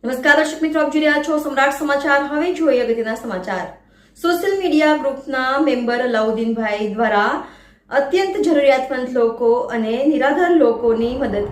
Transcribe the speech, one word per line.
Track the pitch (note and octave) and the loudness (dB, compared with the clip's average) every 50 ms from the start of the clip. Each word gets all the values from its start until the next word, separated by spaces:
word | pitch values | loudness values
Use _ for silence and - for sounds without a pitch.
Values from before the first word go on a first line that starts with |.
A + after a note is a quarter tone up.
| - | -4
નમસ્કાર | A#3 C4 A#3+ - D4 D4 | -4 -6 0 2 4 4
દર્શક | D#4 D4+ D4+ - - | 4 4 0 -2 -4
મિત્રો, | D#4 D#4 D4+ D#4 | -4 -2 0 0
આપ | D4+ C#4+ | 0 0
જોઈ | - D4+ | 0 2
રહ્યા | D4+ D4+ D4+ D4 D4 | 2 2 2 2 0
છો | D#4 D#4 D4+ | 0 -2 -2
સમ્રાટ | D4+ C#4+ C4+ C4+ C4+ C#4 C#4 - | -2 -2 0 2 2 2 0 -2
સમાચાર. | D4+ D4 C#4+ C#4 C#4+ D4+ C#4 C#4+ D4+ | -2 -2 -2 0 2 2 2 2 0
હવે | D4 D4 D4+ E4 F4+ F4 | 0 -2 -2 -2 -2 -2
જોઈએ | - D#4+ D4+ B3 B3 | 0 2 2 2 2
અગત્યના | B3 A3+ A3+ A#3 A3 A3 A3 | 2 0 -2 -2 -2 -4 -6
સમાચાર. | A3 - A#3 G3 F#3 F#3 G#3+ F#3+ F3+ E3 - - - _ _ _ _ _ _ _ - | -8 -8 -8 -8 -8 -6 -6 -6 -6 -6 -8 -12 -18 _ _ _ _ _ _ _ -4
સોશિયલ | - E4+ F4 F4 F4 G4 G4 G4 | -2 0 0 0 0 -2 -2 0
મીડિયા | F#4 E4+ D4+ D4+ D4+ D4+ D4+ | 0 2 2 4 4 4 2
ગ્રુપના | D4 C4 C#4 C4+ - - D#4+ C4+ C4 C4 C4 C4+ C#4 | 2 0 -4 -4 -4 -8 -6 -4 -2 -2 -2 0 0
મેમ્બર | D#4+ C#4 B3 B3 A#3+ A#3 A#3+ A#3+ | 0 0 0 0 -2 -2 -2 -2
અલાઉદ્દીનભાઈ | B3+ B3 A3+ A3 A3 A3 A3+ A3+ A3+ A3+ A3+ A3+ A3 G#3+ G#3 G#3+ G#3+ G#3 G3+ | -2 -2 0 0 0 0 -2 -2 -2 -2 -2 -2 -2 -4 -4 -4 -4 -4 -2
દ્વારા | A3 A#3 G#3+ G#3 G3+ G#3 A#3+ C#4+ D#4 - - - - - - - _ _ _ | -2 -2 0 2 0 0 0 -2 -6 -8 -12 -20 -20 -20 -20 -20 _ _ _
અત્યંત | A3+ C#4 C#4 C#4 - F#4+ G4 F#4 - - D4+ | -2 -2 -2 0 0 0 0 0 -2 -2 0
જરૂરિયાતમંદ | E4 D#4+ C#4+ C#4 C#4 C4+ C4 B3+ - C4+ B3+ B3+ B3+ | 2 2 4 4 4 4 2 0 -4 -4 -6 -6 -2
લોકો | B3+ B3+ A#3 A3+ A3+ A3+ A#3+ A#3 A#3 | 0 0 0 0 0 0 2 2 2
અને | B3 - - A#3+ A#3 A3 A3 A3+ B3 C#4 | 2 0 -4 -4 -4 -2 -2 -2 0 2
નિરાધાર | D4+ D4+ B3+ C4 C#4 D4+ F4+ F4+ F4 | 2 2 2 2 2 2 2 2 4
લોકોની | F4 E4 C4+ A3+ A3+ A3 A#3+ A#3 A3+ A3+ A3+ A#3+ B3+ | 4 4 4 4 2 2 0 0 2 2 0 -2 -2
મદદ | C4 C4+ A3 G3 G3+ G3+ G#3 | -4 -4 -2 -2 -4 -4 -4